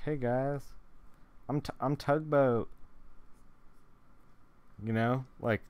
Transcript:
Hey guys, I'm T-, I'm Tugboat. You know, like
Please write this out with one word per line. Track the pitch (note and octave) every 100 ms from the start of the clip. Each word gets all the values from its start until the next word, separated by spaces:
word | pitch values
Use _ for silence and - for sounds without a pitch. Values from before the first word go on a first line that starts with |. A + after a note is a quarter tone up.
Hey | - D3+
guys, | A#2+ B2 C#3 C#3+ - - - - - - - - -
I'm | C#3+
T-, | - -
I'm | C3
Tugboat. | D3 - D3 D#3 D3 C3+ A#2 - - - - - - - - - - - - - - - - - - - - - -
You | G#2+
know, | A2 A#2 B2+ B2+ -
like | A#2+ G#2